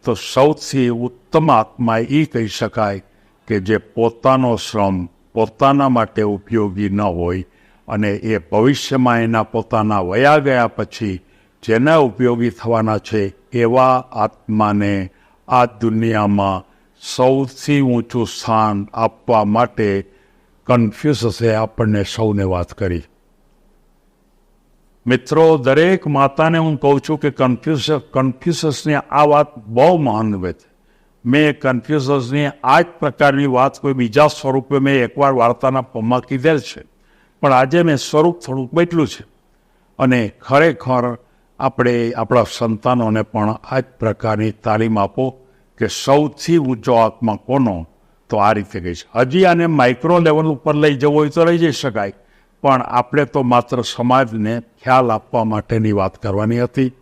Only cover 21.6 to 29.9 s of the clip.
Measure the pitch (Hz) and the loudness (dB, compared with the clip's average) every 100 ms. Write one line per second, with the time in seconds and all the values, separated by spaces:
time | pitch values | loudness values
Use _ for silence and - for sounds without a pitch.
21.6 | 110 - 110 104 98 - 110 101 95 90 | -4 -2 -2 0 -4 -2 -2 0 -2 -4
22.6 | 87 - 98 87 - _ _ _ _ _ | -6 -6 -6 -6 -10 _ _ _ _ _
23.6 | _ _ _ _ _ _ _ _ _ _ | _ _ _ _ _ _ _ _ _ _
24.6 | _ _ _ _ 123 127 - 156 160 160 | _ _ _ _ -2 -2 0 2 4 4
25.6 | 127 139 170 190 175 143 139 - 160 165 | 2 2 2 0 0 0 0 2 0 2
26.6 | 165 147 139 139 - 156 147 131 131 120 | 0 0 2 2 0 -2 -2 0 0 0
27.6 | - 151 120 151 - - 131 123 175 156 | -2 -4 -2 -4 -2 -2 -2 -2 -4 -2
28.6 | 160 135 156 143 - 139 147 147 147 - | -4 -4 -2 -2 0 2 4 4 2 -4
29.6 | 107 113 151 | -4 2 4